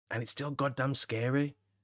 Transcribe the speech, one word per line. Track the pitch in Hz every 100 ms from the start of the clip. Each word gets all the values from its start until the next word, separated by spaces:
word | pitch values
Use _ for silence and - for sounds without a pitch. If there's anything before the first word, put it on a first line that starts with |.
| -
And | 113
it's | 117
still | - 143
goddamn | 139 139 127 135 135
scary. | - 113 120 139 143 - _ _